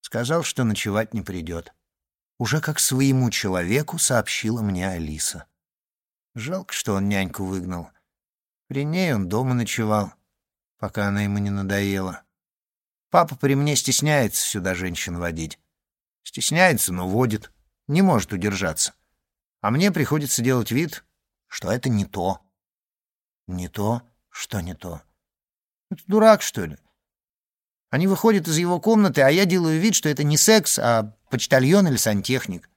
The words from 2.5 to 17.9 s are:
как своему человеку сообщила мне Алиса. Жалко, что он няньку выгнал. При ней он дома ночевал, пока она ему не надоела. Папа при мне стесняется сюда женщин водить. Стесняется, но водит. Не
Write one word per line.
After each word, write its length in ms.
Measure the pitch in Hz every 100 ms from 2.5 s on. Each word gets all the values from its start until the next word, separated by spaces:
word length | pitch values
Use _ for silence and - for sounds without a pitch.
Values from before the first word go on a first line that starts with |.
| 151
как 180 | 151 151
своему 520 | - 131 139 131 123
человеку 680 | - 101 92 87 120 151 165
сообщила 640 | - 123 104 - 110 117
мне 260 | 104 92 95
Алиса. 580 | 90 80 76 - 85 - _ _ _ _ _ _ _ _
Жалко, 380 | - 113 185 185
что 220 | - -
он 140 | 98 101
няньку 360 | 101 95 -
выгнал. 460 | 95 95 90 90 82 _ _ _ _ _ _ _ _
При 160 | 135
ней 280 | 147 175 185
он 160 | 120 92
дома 260 | 104 131
ночевал, 580 | 123 113 - 107 107 98 - _ _ _ _ _ _
пока 300 | 101 - 101
она 140 | 101
ему 160 | 101 101
не 120 | 101
надоела. 720 | 101 98 98 101 98 95 90 _ _ _ _ _ _ _ _ _
Папа 240 | 175 165
при 200 | 127 139
мне 200 | 139 147
стесняется 680 | 143 - 127 147 151 113 -
сюда 300 | - 107 92
женщин 440 | 90 92 85 - 87
водить. 400 | 87 80 80 - _ _ _ _ _ _
Стесняется, 680 | - - - 156 185 120 -
но 160 | 90 90
водит. 420 | 101 127 104 - _ _ _
Не 140 | -